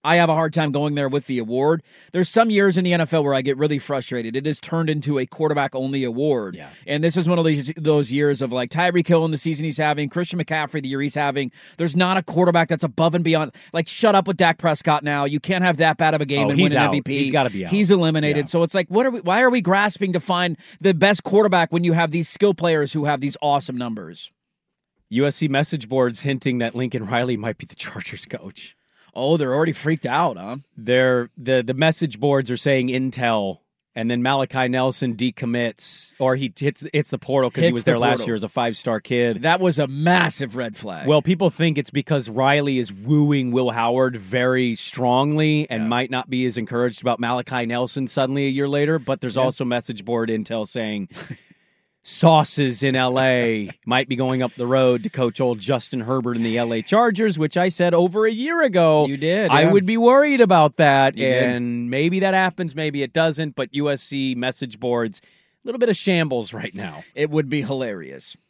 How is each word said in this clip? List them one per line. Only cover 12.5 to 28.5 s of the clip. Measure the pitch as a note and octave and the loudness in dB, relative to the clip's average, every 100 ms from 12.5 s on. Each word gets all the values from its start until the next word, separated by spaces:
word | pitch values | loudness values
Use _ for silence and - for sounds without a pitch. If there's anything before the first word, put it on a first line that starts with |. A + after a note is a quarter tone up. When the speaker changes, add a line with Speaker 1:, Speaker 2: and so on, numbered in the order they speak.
| E3+ E3 | 4 2
Speaker 1:
that's | D#3+ | 0
above | D#3 A2+ E3 | -2 2 2
and | F3 | 2
beyond. | E3 D#3+ D3 - - | 2 0 0 -8 -6
Like, | E3 E3 | -4 -4
shut | - A3+ | 2 4
up | G3 F#3+ | 4 2
with | |
Dak | F#3 E3+ E3 | 2 2 4
Prescott | E3+ D3 - D3 | 0 0 0 0
now. | D3 C#3+ | 0 -2
You | C#3+ D3 | 0 -2
can't | - F#3 | -2 0
have | F3+ D3+ | 2 4
that | D#3+ | 2
bad | D3+ D#3+ | 4 2
of | D#3 | 2
a | |
game | C#3+ C#3+ C#3+ | 0 0 2
Speaker 2:
Oh, | |
Speaker 1:
and | C#3+ | 4
Speaker 2:
he's | - | 4
Speaker 1:
win | C#3 | 4
an | |
Speaker 2:
out. | A2 | 2
Speaker 1:
M | |
V | F#2+ | 0
P. | - C#3 | -2 -2
Speaker 2:
He's | C#3 | 0
gotta | C#3+ B2 | 2 0
be | G2 | -2
out. | F2 | -2
Speaker 1:
He's | G3+ F#3+ | 2 4
eliminated. | G3 D#3+ D#3 D3+ D3 | 4 4 2 0 0
Speaker 2:
Yeah. | C3+ | 0
Speaker 1:
So | E3+ | 0
it's | E3+ | 0
like, | G3 F3 | -2 0
what | G3 | 0
are | C4 | 0
we, | A#3+ | -2
why | F3 G3+ | 0 2
are | B3+ | 4
we | B3 | 2
grasping | F3 G3 G#3 - G3 | 2 2 0 -2 -2
to | F3 | -2
find | - F3 F3+ D#3+ - - | -2 -2 -2 -4 -14 -2
the | F#3+ | 0
best | E3+ G3 G3+ | 4 4 2
quarterback | - G3+ G#3 F3+ E3 | 2 4 4 4 2
when | E3+ | 0
you | F3 | 2
have | E3 E3 | 2 0
these | E3 D#3+ | -2 -4
skill | - G3+ | 2 2
players | F3+ E3+ D#3 C#3+ | 2 0 2 0
who | D#3 | -2
have | D3 C#3+ | -2 -2
these | C#3 - | -4 -2
awesome | D3 C#3+ - B2 | 0 0 -2 -8
numbers? | A#2+ A2 E2 E2+ - _ _ _ _ _ _ _ _ | -6 -8 -12 -16 -20 _ _ _ _ _ _ _ _
Speaker 2:
U | A2+ | 0
S | C#3+ - | 0 0
C | D#3 | 0
message | C#3 D3+ D#3 A2 | 0 0 -4 -2
boards | C3 B2 A2+ | 0 0 -2
hinting | C#3 C3+ C#3 B2 | -4 -4 -2 -2
that | A#2 | -4
Lincoln | A#2+ B2+ A#2+ | -4 -6 -6
Riley | G2 A#2+ B2+ A2+ | -2 -2 0 -4
might | A2 - | -6 -10
be | |
the | - | -14
Chargers | - - - - - | -12 -12 -10 -12 -14
coach. | - A#3+ G2 | -12 -12 -14